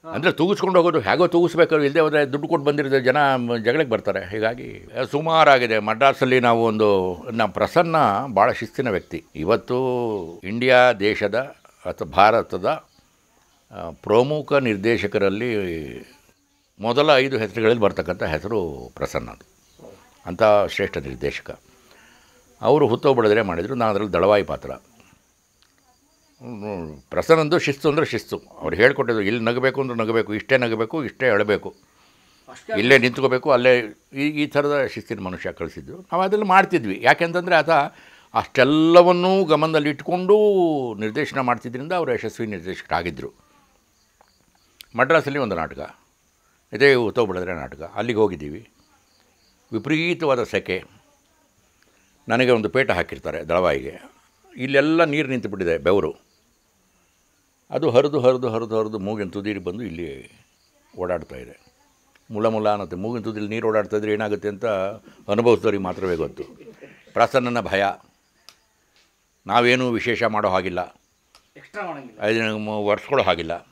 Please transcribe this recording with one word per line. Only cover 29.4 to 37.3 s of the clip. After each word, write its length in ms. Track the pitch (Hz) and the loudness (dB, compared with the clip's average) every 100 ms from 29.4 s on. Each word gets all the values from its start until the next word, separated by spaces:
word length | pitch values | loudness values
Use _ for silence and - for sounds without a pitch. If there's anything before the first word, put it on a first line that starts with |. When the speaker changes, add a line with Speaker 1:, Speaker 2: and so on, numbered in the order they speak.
Speaker 1:
ನಗಬೇಕು 360 | 113 120 131 123 | -2 0 -2 -2
ಅಂದ್ರೆ 180 | 131 117 | -6 -4
ನಗಬೇಕು, 360 | 110 113 104 | -2 -2 -2
ಇಷ್ಟೇ 220 | 104 - 135 | -6 0 0
ನಗಬೇಕು, 480 | 120 110 113 160 | 2 -2 -4 -4
ಇಷ್ಟೇ 240 | 123 - 131 | -8 -2 0
ಅಳಬೇಕು, 460 | 101 104 98 - - _ _ _ _ _ _ - | 2 2 0 -2 -18 _ _ _ _ _ _ -20
Speaker 2:
ಅಷ್ಟೇ 300 | - - 220 | -20 -6 -2
Speaker 1:
ಇಲ್ಲೇ 200 | 127 135 | 4 4
ನಿಂತ್ಕೋಬೇಕು, 520 | 120 120 131 127 147 | 4 0 0 0 2
ಅಲ್ಲೇ 500 | 127 127 123 107 - _ | 4 6 4 0 -12 _
ಈ, 60 | 139 | -6
ಈ 280 | 147 151 147 | -4 -2 -2
ಥರದ 400 | 147 147 143 123 | 0 0 -2 -2
ಶಿಸ್ತಿನ 340 | - - 104 | -6 -10 -8
ಮನುಷ್ಯ 320 | 95 90 92 | -8 -8 -10
ಕಳಿಸಿದ್ರು. 460 | 82 82 - 69 185 | -8 -10 -10 -18 -20
ನಾವು 240 | 185 170 | -6 -2
ಅದೆಲ್ಲ 220 | 190 208 | 0 0
ಮಾಡ್ತಿದ್ವಿ. 560 | 208 185 190 175 110 95 | 4 4 4 0 -2 0
ಯಾಕೆಂತಂದರೆ 540 | 120 156 170 | 2 4 2